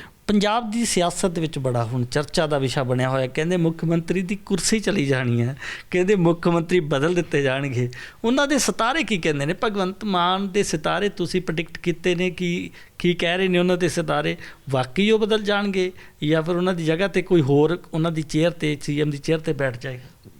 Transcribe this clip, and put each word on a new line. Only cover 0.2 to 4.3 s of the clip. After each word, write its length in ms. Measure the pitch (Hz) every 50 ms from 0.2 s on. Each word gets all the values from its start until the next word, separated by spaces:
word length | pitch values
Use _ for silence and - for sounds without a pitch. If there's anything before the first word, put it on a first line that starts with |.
| _
ਪੰਜਾਬ 440 | - 208 208 196 208 214 240 240 214
ਦੀ 140 | 208 233 240
ਸਿਆਸਤ 420 | - - 185 175 175 170 - -
ਦੇ 140 | 190 165 175
ਵਿੱਚ 180 | 160 151 - 147
ਬੜਾ 260 | 131 131 123 120 117
ਹੁਣ 200 | 110 123 127 123
ਚਰਚਾ 420 | 123 - 147 147 139 - - 160
ਦਾ 120 | 151 151 143
ਵਿਸ਼ਾ 240 | 135 127 - 151 135
ਬਣਿਆ 280 | 123 127 123 127 131
ਹੋਇਆ। 160 | 131 135 131
ਕਹਿੰਦੇ 300 | 127 - - 156 170 185
ਮੁੱਖ 280 | 180 165 165 160 - -
ਮੰਤਰੀ 380 | 160 170 165 165 - 175 185 190
ਦੀ 140 | 175